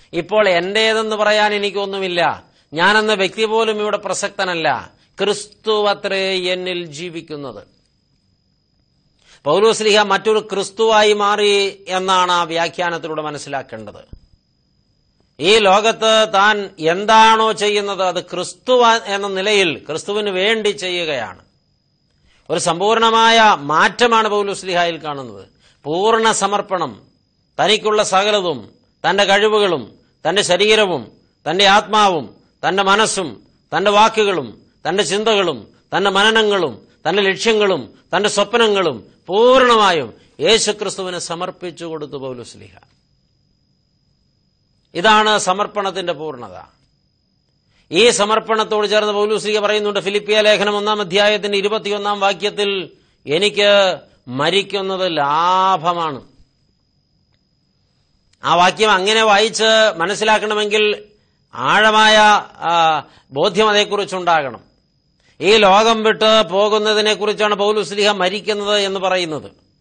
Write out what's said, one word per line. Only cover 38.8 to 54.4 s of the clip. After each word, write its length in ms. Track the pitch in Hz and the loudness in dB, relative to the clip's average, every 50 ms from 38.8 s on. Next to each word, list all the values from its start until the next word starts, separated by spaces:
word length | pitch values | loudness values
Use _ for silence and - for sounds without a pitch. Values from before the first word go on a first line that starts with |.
| 185 156 127 104 - - _ _ _ - | 0 -2 -2 -6 -10 -18 _ _ _ -4
പൂർണ്ണമായും 840 | 175 208 233 247 254 262 254 240 233 220 208 190 175 156 127 107 - - _ _ _ - | 0 2 4 4 6 6 4 4 4 4 4 2 2 0 -2 -6 -10 -18 _ _ _ -2
യേശുക്രിസ്തുവിന് 800 | 139 180 226 214 - 214 208 214 208 190 - - 190 185 180 170 | 0 2 2 2 0 -2 -4 -4 -6 -8 -8 -8 -8 -10 -8 -10
സമർപ്പിച്ചു 640 | - - 170 170 180 185 180 _ 180 180 151 139 170 | -10 -10 -8 -8 -8 -10 -10 _ -12 -14 -12 -12 -12
കൊടുത്തു 320 | 165 160 156 147 135 120 139 | -10 -10 -10 -10 -12 -12 -12
പൗലോസ് 400 | 131 131 127 120 113 - - 95 | -10 -12 -12 -12 -16 -18 -20 -20
ലീഹ. 180 | 95 95 - _ _ _ _ _ _ _ _ _ _ _ _ _ _ _ _ _ _ _ _ _ _ _ _ _ _ _ _ _ _ _ _ _ _ _ _ _ _ _ _ _ _ _ - | -20 -20 -20 _ _ _ _ _ _ _ _ _ _ _ _ _ _ _ _ _ _ _ _ _ _ _ _ _ _ _ _ _ _ _ _ _ _ _ _ _ _ _ _ _ _ _ -6
ഇതാണ് 460 | 160 180 220 214 214 214 214 214 202 | -2 2 4 4 4 4 2 2 0
സമർപ്പണത്തിന്റെ 720 | - 185 185 196 208 208 214 208 196 196 170 190 180 170 165 | 0 -2 -2 -2 -4 -6 -6 -6 -6 -6 -6 -6 -6 -6 -6
പൂർണ്ണത. 480 | 143 156 156 143 123 117 98 90 90 - - _ _ _ _ _ _ _ _ _ _ _ _ _ _ _ _ _ _ _ _ _ _ _ - | -6 -8 -12 -12 -12 -14 -16 -16 -18 -20 -20 _ _ _ _ _ _ _ _ _ _ _ _ _ _ _ _ _ _ _ _ _ _ _ -4
ഈ 180 | 143 185 226 240 | 0 2 4 4
സമർപ്പണത്തോട് 800 | - 196 202 214 220 214 - 208 220 220 214 170 214 214 208 196 | 4 2 0 0 0 0 0 0 -2 -2 -2 -2 -2 -2 -2 0
ചേർന്ന് 260 | 208 214 208 208 202 | 0 0 0 0 0
പൗലോസ് 320 | 208 208 214 220 202 - | -2 -2 0 -2 -2 -2
ലീഹ 140 | 208 208 214 | -2 -2 0
പറയുന്നുണ്ട്, 400 | 202 208 214 214 208 208 202 196 | 0 0 0 0 -2 -2 -4 -4
ഫിലിപ്പിയ 420 | 160 190 202 208 - 208 214 220 | -4 -2 -4 -4 -2 0 0 2
ലേഖനം 360 | 208 214 214 196 202 208 208 208 | 2 4 2 2 2 0 -2 -2
ഒന്നാം 240 | 202 214 214 208 | -2 -2 -2 -2
അധ്യായത്തിന്റെ 560 | 208 170 175 202 202 208 214 208 185 208 202 196 | -2 -2 0 2 2 2 2 0 -2 -4 -2 -2
ഇരുപത്തിയൊന്നാം 640 | 196 208 214 214 165 202 202 208 202 208 208 202 | -2 -2 -2 -4 -4 -4 -6 -4 -4 -4 -4 0
വാക്യത്തിൽ, 720 | 196 196 202 165 185 208 170 202 202 202 196 190 170 139 - _ _ _ _ _ _ | 0 -2 -2 -2 -4 -6 -4 -4 -4 -4 -4 -6 -8 -10 -14 _ _ _ _ _ _
"എനിക്ക് 720 | 127 147 170 202 208 - 202 202 202 202 202 196 185 165 139 - _ _ _ _ 127 | -4 -2 0 0 0 0 0 2 4 4 4 4 2 0 -4 -8 _ _ _ _ -10
മരിക്കുന്നത് 920 | 123 131 | -6 -4